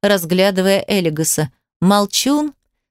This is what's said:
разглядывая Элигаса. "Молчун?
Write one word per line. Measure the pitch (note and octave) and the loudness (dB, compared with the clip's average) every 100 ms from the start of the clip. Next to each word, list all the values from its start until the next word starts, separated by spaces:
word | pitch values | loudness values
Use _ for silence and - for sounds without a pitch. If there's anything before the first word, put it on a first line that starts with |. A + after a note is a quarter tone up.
разглядывая | G3+ G3+ E3+ F3+ F#3+ F#3+ F#3+ G3 - | 2 0 0 2 2 2 0 0 0
Элигаса. | G3+ E3+ D#3 D#3+ - D3 _ _ _ | -2 0 -2 -4 -2 -4 _ _ _
"Молчун? | F3 G3+ G3+ - B3+ D4 D4+ - _ _ _ | 2 2 0 -2 0 0 -2 -8 _ _ _